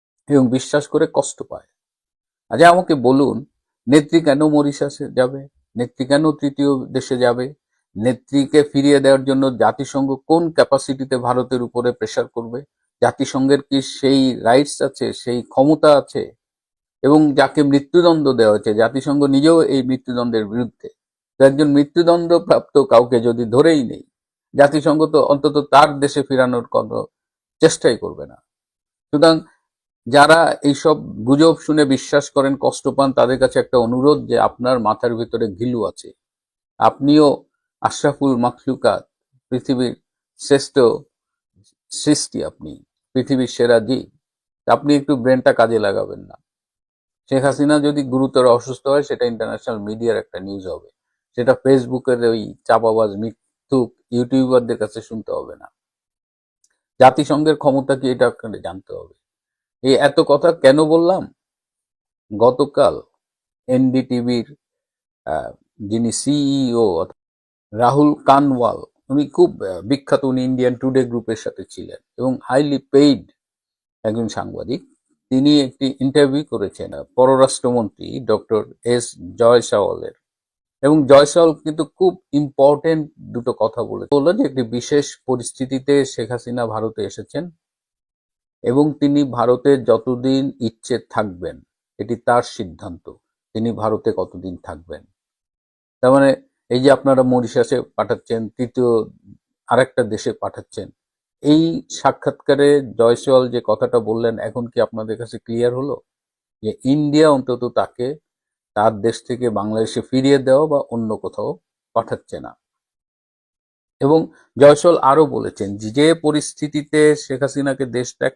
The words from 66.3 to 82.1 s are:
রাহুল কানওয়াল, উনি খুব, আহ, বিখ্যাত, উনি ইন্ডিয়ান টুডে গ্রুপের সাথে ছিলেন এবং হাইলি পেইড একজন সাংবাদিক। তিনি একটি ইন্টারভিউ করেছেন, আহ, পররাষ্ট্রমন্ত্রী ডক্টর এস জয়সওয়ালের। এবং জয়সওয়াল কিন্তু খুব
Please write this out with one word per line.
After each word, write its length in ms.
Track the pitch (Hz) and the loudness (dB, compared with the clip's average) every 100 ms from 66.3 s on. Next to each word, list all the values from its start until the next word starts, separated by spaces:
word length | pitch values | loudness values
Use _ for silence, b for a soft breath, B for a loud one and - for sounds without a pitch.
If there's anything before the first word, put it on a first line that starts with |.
| 147 139 139 127 117 110 82 - _ _ _ _ _ _ | -2 -2 -2 0 0 0 0 -6 _ _ _ _ _ _
রাহুল 400 | 107 123 139 147 | 0 2 4 2
কানওয়াল, 640 | 147 - 139 143 131 113 90 - _ - | 2 2 4 2 0 -2 -4 -12 _ -6
উনি 200 | 135 139 | -4 -2
খুব, 340 | - 175 - | 2 2 0
আহ, 180 | 95 90 | -8 -8
বিখ্যাত, 420 | 95 135 - 143 | -6 -6 0 0
উনি 200 | 135 127 | 0 -2
ইন্ডিয়ান 320 | 127 127 123 123 | -2 0 -2 -2
টুডে 280 | 135 131 | -2 -2
গ্রুপের 320 | 123 117 110 110 | -2 -4 -6 -8
সাথে 280 | - - 95 | -10 -14 -16
ছিলেন 280 | - - - _ - | -18 -18 -18 _ -8
এবং 200 | 127 127 | -6 -6
হাইলি 340 | - 127 147 135 | -2 -2 0 -4
পেইড 540 | - 139 147 120 - _ _ _ _ _ _ _ | 0 4 4 2 -4 _ _ _ _ _ _ _
একজন 240 | 110 110 113 | -6 -6 -6
সাংবাদিক। 640 | - 98 90 80 143 - _ _ _ _ | -8 -10 -10 -10 -10 -12 _ _ _ _
তিনি 320 | 131 143 147 | 0 4 4
একটি 360 | 135 - 135 135 | 2 -4 -6 -4
ইন্টারভিউ 420 | 135 147 143 139 | -2 2 2 0
করেছেন, 500 | 151 113 98 - 92 | -6 -6 -8 -10 -14
আহ, 100 | 71 - - | -14 -6 2
পররাষ্ট্রমন্ত্রী 1080 | 127 131 131 - 127 120 107 - - 131 113 | 4 6 4 2 -2 -2 -4 -8 -12 -8 -4
ডক্টর 480 | 107 - 110 - _ 120 | -4 -2 -4 -4 _ -2
এস 300 | 120 - - 90 95 | -2 -2 -12 -12 2
জয়সওয়ালের। 760 | 117 120 110 107 92 87 - - _ _ _ _ _ _ | 4 4 2 -2 -2 -4 -12 -16 _ _ _ _ _ _
এবং 260 | 139 156 131 | 2 2 6
জয়সওয়াল 460 | 139 147 175 165 | 6 6 4 2
কিন্তু 300 | 156 156 156 | 0 -6 -8
খুব 400 | 151 - 185 | -8 -2 -2